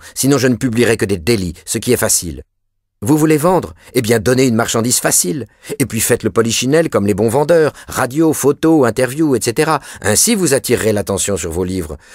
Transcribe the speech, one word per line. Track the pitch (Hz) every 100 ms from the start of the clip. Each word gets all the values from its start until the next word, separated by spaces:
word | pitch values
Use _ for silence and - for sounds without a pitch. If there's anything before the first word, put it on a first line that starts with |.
| -
sinon | - 131 143
je | 131
ne | 113
publierai | 127 113 110 113
que |
des | 107 95
délits, | 76 117 90 78 -
ce | 117
qui | 123
est | 117
facile. | 110 - 85 65 - _ _ _ _ _
Vous | 101 151
voulez | 156 151
vendre ? | 170 180 98 - -
Eh | 123
bien, | 110 117
donnez | 101 127 135
une |
marchandise | 113 113 120 117 117
facile, | 151 - 180 160 107 _ - 151
et |
puis | 131 113
faites | - 95
le | 110
polichinelle | 117 113 107 127 156 160
comme | 107 101
les |
bons | 98 113
vendeurs, | 123 151 170 147 - -
radio, | - 123 143 160
photo, | 139 135 143 160 160 120
interview, | 107 127 139 156
et | 120
cetera. | 120 117 156 151 - -
Ainsi, | 98 104 - 226
vous | 165
attirerez | 131 - 113 107
l'attention | 104 98 98 - 95
sur | 87
vos | 82
livres. | 92 92 76 73 -